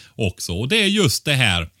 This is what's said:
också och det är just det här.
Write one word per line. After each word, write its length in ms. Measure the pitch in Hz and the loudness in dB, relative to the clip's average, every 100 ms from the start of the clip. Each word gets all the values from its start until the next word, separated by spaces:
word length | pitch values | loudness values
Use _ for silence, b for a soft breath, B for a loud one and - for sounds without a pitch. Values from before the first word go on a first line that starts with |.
| B B | B B
också 380 | 101 - - | -4 -4 -6
och 140 | 87 127 | -6 -2
det 160 | 220 | 0
är 40 | 196 | 2
just 380 | 208 156 - - | 2 2 0 -2
det 80 | |
här. 360 | 135 113 87 85 _ | 2 2 0 -2 _